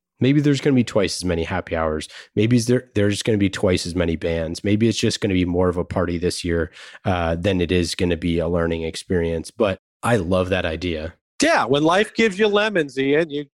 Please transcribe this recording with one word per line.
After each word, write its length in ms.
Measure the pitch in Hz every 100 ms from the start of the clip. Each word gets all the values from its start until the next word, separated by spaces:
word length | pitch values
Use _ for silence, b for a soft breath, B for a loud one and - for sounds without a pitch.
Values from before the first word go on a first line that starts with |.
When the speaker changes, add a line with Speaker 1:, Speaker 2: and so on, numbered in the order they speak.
| _ -
Speaker 1:
Maybe 200 | 127 147
there's 200 | 147 139
gonna 160 | 151 131
be 80 |
twice 320 | 117 110 92 -
as 80 |
many 180 | 90 82
happy 320 | 80 92 -
hours. 340 | 85 80 78 - B B -
Maybe 200 | 113 123
is 100 | 113
there, 220 | 123 -
there's 260 | - 101 101
gonna 160 | - 107
be 140 | 98
twice 340 | - 101 90
as 120 | 87 87
many 180 | 85
bands. 480 | 82 87 82 80 85
Maybe 260 | 101 104 113
it's 80 | 107
just 240 | 117 -
gonna 140 | 107
be 100 | 92
more 240 | 87 87 92
of 80 | 87
a 80 |
party 340 | 85 98 85 85
this 260 | 87 -
year, 260 | 87 82 80 B B B
uh, 300 | 107 90 82
than 260 | 85 95 92
it 120 | 82
is 240 | 90 85 -
gonna 200 | 90 82
be 220 | 87 85
a 80 | 82
learning 380 | 87 85 82
experience." 640 | 82 - - 92 82 82 78
But 300 | - 104 92 _ -
I 140 | 117 117
love 320 | 87 92 90
that 140 | 92
idea. 500 | 85 80 87 78 78 - _ -
Speaker 2:
Yeah, 220 | 294 320
when 180 | 113 143
life 320 | 156 180 214
gives 240 | - 226 185
you 80 | 214
lemons, 500 | 202 214 196 143 131
Ian, 340 | 135 143 165
you, 160 | 143 147